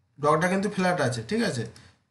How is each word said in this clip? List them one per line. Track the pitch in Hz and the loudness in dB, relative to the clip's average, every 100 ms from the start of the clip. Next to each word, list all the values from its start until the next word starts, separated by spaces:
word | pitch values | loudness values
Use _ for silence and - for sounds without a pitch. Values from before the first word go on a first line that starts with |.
| _ - | _ -2
ডগটা | 147 160 180 | 2 2 2
কিন্তু | 196 202 | 0 -2
flat | - 180 170 | 0 0 0
আছে, | 127 117 - | -2 -4 -4
ঠিক | 220 | -2
আছে। | 202 123 107 - - _ _ | 0 0 -2 -8 -20 _ _